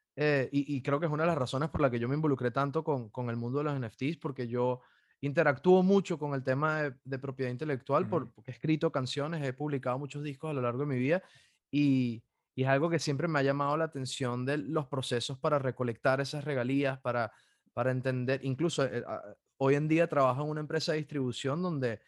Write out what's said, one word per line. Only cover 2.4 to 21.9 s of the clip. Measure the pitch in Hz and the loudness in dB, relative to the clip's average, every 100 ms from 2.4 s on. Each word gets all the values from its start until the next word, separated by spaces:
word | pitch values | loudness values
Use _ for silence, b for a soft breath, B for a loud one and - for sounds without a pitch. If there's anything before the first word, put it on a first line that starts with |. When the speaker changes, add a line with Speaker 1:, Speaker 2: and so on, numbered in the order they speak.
| 120 | 0
Speaker 1:
tanto | 135 143 160 | 0 0 -2
con, | 160 135 110 | -2 -2 -4
con | 127 123 | -6 -4
el | 117 | -4
mundo | 120 139 | -2 -2
de | |
los | 151 139 | -2 -2
N | 113 | -6
F | - | -4
Ts, | 135 170 | -6 -4
porque | 151 127 120 | -6 -6 -4
yo | 123 123 127 b b b b | 0 0 -2 b b b b
interactúo | 143 143 151 131 180 185 | -2 2 4 4 6 6
mucho | 185 196 - 156 | 8 4 4 -2
con | 147 | -2
el | 139 | -2
tema | 131 131 156 156 | 0 2 2 0
de, | 147 131 | -2 -6
de | 135 131 | -8 -6
propiedad | 135 135 127 | -6 -4 -4
intelectual, | 123 156 131 - 143 202 | -4 -4 -4 0 0 2
por, | 170 | -2
Speaker 2:
Ujú. | 120 | -4
Speaker 1:
porque | - - | -10 -16
he | |
escrito | - 156 160 165 | -6 0 2 0
canciones, | 143 127 139 147 165 135 | 0 -2 -4 -4 -2 -4
he | |
publicado | 131 151 139 131 131 | -4 -2 -2 -2 -2
muchos | 143 147 | -4 -8
discos | 151 131 156 | -8 -8 -6
a | |
lo | 143 | -2
largo | 123 123 | -2 -2
de | 147 | -2
mi | 123 | 0
vida, | 131 185 b b b b _ | 2 0 b b b b _
Y, | 143 143 131 123 117 - _ _ | 2 4 4 2 -4 -12 _ _
y | - | -2
es | 131 | 2
algo | 139 170 | 2 2
que | 165 | 0
siempre | - 139 165 | 0 0 0
me | 151 | 2
ha | |
llamado | 135 143 143 151 | 2 2 0 0
la | 160 | -2
atención | 139 131 - 127 123 127 | -4 -8 -4 -2 -2 -2
de | 151 | -2
los | - 160 135 | -2 -2 -2
procesos | 135 - 120 - 131 | -4 -2 -2 -2 -2
para | 160 147 | 0 2
recolectar | 131 117 120 107 131 131 | 0 -2 -4 0 2 2
esas | 139 151 | 0 -6
regalías, | 143 131 120 139 135 131 | -4 -2 0 0 0 -2
para, | 123 120 110 b b b b | -2 -2 -2 b b b b
para | 123 123 | -2 0
entender, | 127 131 127 123 135 | 0 0 0 0 -2
incluso, | 131 131 165 156 | -2 -2 0 0
eh, | 135 120 - | 0 -2 -6
ah, | - 104 - _ _ | -8 -10 -18 _ _
hoy | 135 | 2
en | 143 151 | 4 4
día | 160 170 | 4 4
trabajo | 143 131 127 | 4 4 2
en | 151 | -2
una | 156 | -4
empresa | 147 156 170 | -4 -2 0
de | 156 | -2
distribución | 147 147 127 - 131 156 | -2 -2 -2 -2 -4 -2
donde | 180 147 123 | -2 -2 -2